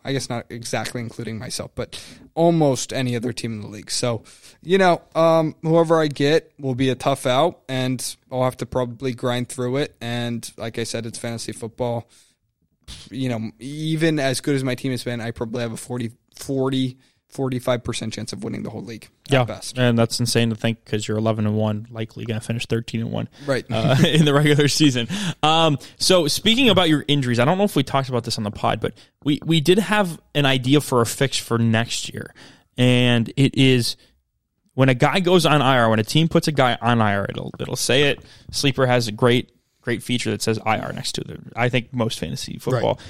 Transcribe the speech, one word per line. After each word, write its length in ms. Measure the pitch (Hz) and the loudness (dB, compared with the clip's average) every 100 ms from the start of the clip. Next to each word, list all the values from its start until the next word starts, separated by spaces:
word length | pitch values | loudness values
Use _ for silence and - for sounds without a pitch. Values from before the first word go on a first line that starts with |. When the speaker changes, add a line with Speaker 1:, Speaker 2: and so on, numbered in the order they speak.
Speaker 1:
I 100 | - | -8
guess 160 | 135 - | -6 -6
not 180 | 117 - | -8 -10
exactly 500 | 120 117 120 110 123 | -12 -6 -6 -6 -8
including 380 | 113 - 113 110 | -10 -10 -10 -10
myself, 340 | - - - - | -10 -10 -10 -10
but 260 | 113 - - - - | -10 -12 -18 -20 -14
almost 580 | - 170 165 147 123 - | 2 2 4 4 2 -4
any 240 | 120 127 120 | -4 -4 -2
other 160 | 120 | -4
team 220 | - 120 | -6 -8
in 80 | 107 | -8
the 60 | 101 | -12
league. 240 | 101 - | -14 -8
So, 320 | - 123 117 - - - _ | -4 -2 -4 -8 -20 -20 _
you 140 | 151 190 | 0 4
know, 220 | 185 165 - | 4 4 -2
um, 420 | 156 165 165 156 - | 2 4 4 2 -2
whoever 400 | 160 165 165 165 | 2 4 4 4
I 60 | 156 | 2
get 440 | 135 143 156 - _ | 2 2 2 0 _
will 140 | 135 123 | -6 0
be 140 | 135 | 0
a 60 | 127 | 0
tough 300 | 147 135 135 | 0 0 0
out, 340 | 127 165 - - | 2 2 -2 -8
and 340 | 131 127 127 - - _ | -4 -2 -4 -6 -12 _
I'll 120 | 127 | -2
have 140 | 127 - | -2 -2
to 80 | 117 | -6
probably 480 | 131 123 117 131 | -4 -4 -4 -8
grind 340 | 117 127 120 123 | -4 -4 -2 -4
through 280 | - 123 135 | -6 -4 -2
it. 180 | 147 - | -4 -8
And 480 | 117 120 120 117 - - | -8 -6 -4 -6 -10 -10
like 220 | 113 113 | -10 -6
I 40 | 113 | -6
said, 200 | 113 113 | -6 -8
it's 140 | - | -10
fantasy 320 | 117 117 - | -10 -8 -10
football. 580 | 107 113 - 123 117 - _ _ _ _ _ _ _ - - - | -10 -12 -6 -4 -4 -8 _ _ _ _ _ _ _ -20 -20 -14
You 200 | 113 131 | -6 -4
know, 220 | 113 110 - | -4 -6 -10
even 600 | 127 151 156 160 165 156 | -14 -8 -4 0 0 2
as 220 | 135 127 | 0 -2
good 140 | - 139 | 0 -2
as 80 | |
my 120 | 131 123 | -2 -4
team 160 | 135 | -4
has 120 | 123 | -4
been, 180 | - 120 | -4 -6
I 100 | 113 | -8
probably 300 | - 117 120 | -6 -6 -4
have 100 | 117 | -6
a 60 | 110 | -8
forty, 340 | - 123 117 - _ - | -8 -8 -8 -10 _ -18
forty, 600 | - 135 131 135 131 127 _ _ _ | -6 -2 0 0 -2 -6 _ _ _
forty-five 540 | - 131 127 123 120 | -6 -4 -4 -2 -2
percent 280 | - - 110 | -4 -8 -8
chance 200 | 107 - | -10 -10
of 100 | 95 | -10
winning 200 | 110 - | -8 -8
the 60 | 110 | -8
whole 120 | 113 | -10
league 240 | 101 113 - _ - | -14 -16 -20 _ 0
at 40 | |
Speaker 2:
Yeah, 120 | 135 113 | 0 0
Speaker 1:
best. 320 | 95 - 127 | -4 -10 0
Speaker 2:
and 200 | 123 117 | 2 4
that's 220 | 117 - | 2 0
insane 300 | 120 120 117 | 0 2 0
to 60 | 110 | 0
think, 280 | 117 110 | -2 -4
'cause 240 | - 107 104 | -6 -6 -4
you're 100 | 107 | -2
eleven 280 | 110 110 107 | 0 0 0
and 80 | 107 | 0
one, 320 | 107 104 117 | 0 -2 -8
likely 360 | 113 110 - 113 | -12 -12 -10 -8
gonna 160 | 107 | -8
finish 240 | - 117 - | -4 -6 -2
thirteen 340 | 113 117 113 | -4 -2 -6
and 100 | 113 | -4
one, 180 | 110 113 - 139 | -4 -6 -10 -4
Speaker 1:
Right. 200 | 127 - | -4 -2
Speaker 2:
uh, 240 | 113 113 131 | -2 2 4
<laughs> 40 | 160 | 4
in 200 | 151 151 | 4 4
the 80 | |
regular 340 | 139 147 143 147 | 6 4 4 4
season. 400 | - 151 123 113 196 190 - | 4 4 4 -2 -4 -4 0
Um, 360 | 151 160 165 139 - - | 2 4 4 2 -4 -4
so 300 | - 185 151 | 2 4 2
speaking 420 | - 208 226 262 | 0 2 4 4
about 200 | 190 170 | 4 4
your 160 | 151 - | 2 2
injuries, 320 | 143 123 117 | 0 2 2
I 60 | 123 | 2
don't 120 | 185 | 2
know 60 | |
if 140 | 202 - | 0 0
we 60 | |
talked 260 | 131 139 131 | 0 -2 -2
about 160 | 123 117 | -4 -4
this 120 | 113 | -4
on 60 | |
the 80 | 104 | -6
pod, 300 | 117 117 110 | -2 -2 -2
but 120 | 113 - - _ | -4 -8 -20 _
we, 160 | 143 151 - | -4 -2 0
we 160 | 165 | 0
did 180 | 147 185 | 4 2
have 400 | 175 214 190 156 _ 147 | 2 0 0 -4 _ 0
an 100 | 139 | 2
idea 360 | 131 123 147 | 2 2 2
for 180 | - 123 | 4 2
a 40 | 117 | 2
fix 320 | - 135 - | 0 -2 -2
for 200 | - 117 | -2 0
next 560 | 117 110 117 - - | 2 2 0 -6 -8
year, 200 | - - - - - _ - | -10 -14 -16 -20 -20 _ 0
and 540 | 127 123 123 120 110 - | 2 4 4 2 0 2
it 180 | 135 - | 2 4
is 400 | 135 127 113 - _ _ _ _ _ _ _ | 4 4 0 -6 _ _ _ _ _ _ _
when 160 | - 135 | 2 2
a 40 | 123 | 4
guy 260 | 147 165 | 2 2
goes 240 | 175 185 156 | 4 4 6
on 160 | 147 | 4
I 160 | 127 131 | 4 4
R, 120 | 113 | 4
when 100 | 110 | 4
a 40 | |
team 240 | 107 151 160 | 2 2 2
puts 220 | 170 - | 2 0
a 20 | |
guy 260 | 143 127 113 | 2 2 2
on 180 | 113 120 | 0 2
I 140 | 107 101 | 2 0
R, 100 | 98 | -2
it'll, 220 | - - - | -6 -10 -8
it'll 160 | - - | -8 -4
say 260 | - 127 143 | 0 2 2
it. 100 | - - - - | 0 -8 -20 -12
Sleeper 340 | - 139 135 127 | -2 -2 2 2
has 220 | 123 117 | 2 0
a 40 | |
great, 380 | 104 127 123 - _ _ _ | 2 4 4 0 _ _ _
great 200 | - 117 | -6 -6
feature 280 | - 123 - | -2 -4 -2
that 100 | 104 | -2
says 180 | - 110 107 | -2 -2 0
I 120 | 107 | -2
R 120 | - | -2
next 200 | - - | -8 -8
to 80 | - | -8
it. 180 | - - - - | -8 -12 -14 -4
I 140 | 120 | 0
think 240 | 127 117 | 0 -4
most 260 | 123 113 - | -4 -4 -4
fantasy 380 | - 131 - - | -8 -8 -10 -8
football 380 | - 123 113 - - | -4 0 0 -2 -8